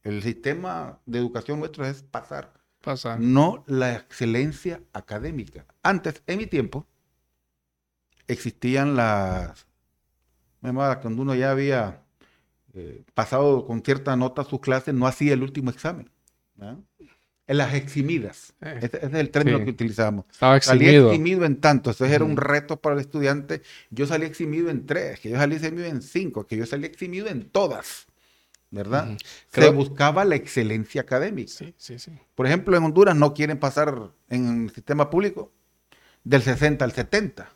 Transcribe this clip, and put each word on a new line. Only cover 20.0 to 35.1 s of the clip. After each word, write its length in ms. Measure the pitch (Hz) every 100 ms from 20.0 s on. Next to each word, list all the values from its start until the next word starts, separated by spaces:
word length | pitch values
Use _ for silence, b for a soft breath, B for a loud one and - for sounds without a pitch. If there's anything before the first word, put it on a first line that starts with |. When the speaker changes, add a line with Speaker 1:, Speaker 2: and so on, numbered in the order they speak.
| 110 101 -
Speaker 2:
Estaba 280 | - 127 135
Speaker 1:
Salía 260 | - 127 143
Speaker 2:
eximido. 240 | 147 120
Speaker 1:
eximido 340 | 107 165 185 170
en 120 | 139
tanto. 300 | 156 139 -
Entonces 240 | 110 131 147
era 80 |
un 80 | 160
Speaker 2:
Ujú. 80 | 151
Speaker 1:
reto 360 | - 147 147 160
para 180 | 156 143
el 60 |
estudiante. 600 | 139 151 139 143 143 156 b b b
Yo 180 | 113 143
salí 180 | 160 160
eximido 440 | 151 165 151 170
en 160 | 139 -
tres, 340 | 156 - -
que 100 | 110
yo 80 | 123
salí 180 | 143 156
eximido 300 | 156 170 175
en 160 | 175
cinco, 460 | 160 180 185 113 98
que 80 | 110
yo 80 | 117
salí 200 | 143 156
eximido 420 | - 180 180 214
en 220 | 147 104
todas, 580 | 190 185 113 - - - _ _ _ _ _ _
¿verdad? 380 | 104 98 131 117
Speaker 2:
Ujú. 80 | 104
Speaker 1:
Se 400 | - - _ -
Speaker 2:
Creo 140 | 147
Speaker 1:
buscaba 500 | 139 139 139 143 151
la 120 | 202 147
excelencia 640 | - - 110 110 110 143
académica. 500 | 127 127 180 196 104
Speaker 2:
Sí, 220 | - 151 -
sí, 220 | - 123
sí. 120 | - 160 _
Speaker 1:
Por 140 | - 127
ejemplo, 300 | 170 196 180
en 60 | 160
Honduras 300 | 156 202 156
no 180 | 147
quieren 260 | 147 147 143
pasar 520 | 139 139 151 131 101 _ _
en 340 | 123 123 117
el 80 | 113
sistema 380 | - - 147
público 420 | 147